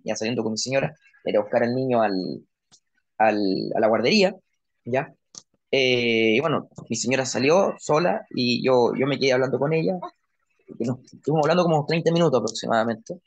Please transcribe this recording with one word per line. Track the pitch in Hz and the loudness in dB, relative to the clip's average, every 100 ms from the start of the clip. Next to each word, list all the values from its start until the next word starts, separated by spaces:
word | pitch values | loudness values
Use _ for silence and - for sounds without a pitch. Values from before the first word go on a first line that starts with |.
iba | - 107 | -10 -6
saliendo | 110 120 | -4 -4
con | 110 | -4
mi | 110 | -6
señora, | 123 135 156 - _ _ - | -4 -2 -4 -8 _ _ -4
era | 104 | -2
buscar | 104 120 | 0 -2
al | 117 123 | 0 -2
niño | 131 120 | -2 0
al, | 107 95 85 60 - _ _ - _ _ _ _ | 0 -2 -4 -8 -14 _ _ -20 _ _ _ _
al, | 110 104 98 95 104 101 | 0 2 0 -2 -2 0
a | |
la | 110 | 0
guardería, | 110 120 214 185 - _ _ _ _ - | 2 2 2 0 -2 _ _ _ _ -6
¿ya? | 123 - _ _ - - _ _ | -6 -6 _ _ -20 -20 _ _
Eh, | 135 131 123 120 113 113 110 | 0 2 2 2 2 4 2
y | |
bueno, | 160 123 - - - | 2 -2 -4 -16 -10
mi | 117 | -6
señora | 113 131 131 | -2 -2 -2
salió | 113 135 175 196 - | 0 2 4 2 -2
sola | - 156 175 185 - | -2 0 2 -2 -6
y | - 123 120 127 | -4 0 0 2
yo, | 127 117 107 | 4 4 2
yo | - | -2
me | - | 0
quedé | 135 127 | 0 2
hablando | 131 127 | 0 -2
con | 139 | 0
ella. | 160 170 185 349 - _ _ _ _ _ - | 0 -2 -4 -8 -16 _ _ _ _ _ -8
Y | 117 | -6
nos | 123 - | -6 -10
estuvimos | - - 156 147 | -10 -2 0 2
hablando | 175 | 2
como | 170 156 147 | 4 2 2
treinta | 165 160 | 0 0
minutos | 170 170 123 | 2 2 2
aproximadamente. | 107 - 120 117 117 160 - 185 | -2 -6 -2 0 0 -4 -10 -18